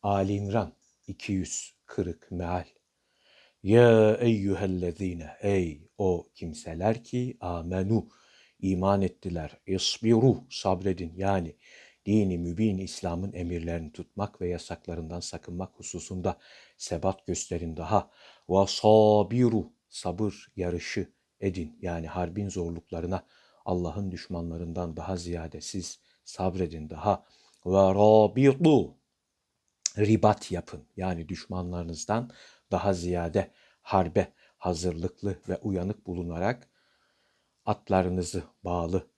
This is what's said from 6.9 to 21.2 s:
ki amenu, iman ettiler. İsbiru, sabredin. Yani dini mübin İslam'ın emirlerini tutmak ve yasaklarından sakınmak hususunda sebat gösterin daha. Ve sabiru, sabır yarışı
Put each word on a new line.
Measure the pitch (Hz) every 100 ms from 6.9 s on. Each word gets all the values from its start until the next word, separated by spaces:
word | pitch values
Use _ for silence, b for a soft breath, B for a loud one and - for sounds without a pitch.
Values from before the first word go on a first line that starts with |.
| 117
ki | - 123 123 -
amenu, | 90 87 82 92 95 113 - b b b b b
iman | 95 92 95 98
ettiler. | 92 - 95 85 76 - -
İsbiru, | 95 - - 113 113 131 113 -
sabredin. | - 101 92 95 90 85 87
Yani | 95 98 82 - b b b b -
dini | 107 98 87
mübin | 85 85 110 95
İslam'ın | 95 - 90 85 98
emirlerini | 90 87 87 82 85 80
tutmak | - 87 - 104 _
ve | 90
yasaklarından | 87 - - - 82 80 87
sakınmak | - 92 - 87 92
hususunda | _ - 87 - 92 90 - B B B B
sebat | - 85 - - -
gösterin | 87 - 85 82 80
daha. | 78 104 - b b b -
Ve | 92 98
sabiru, | - 110 110 107 107 98 117 123 110 - _ _
sabır | - 92 87 104 - - -
yarışı | 87 85 - - 92 _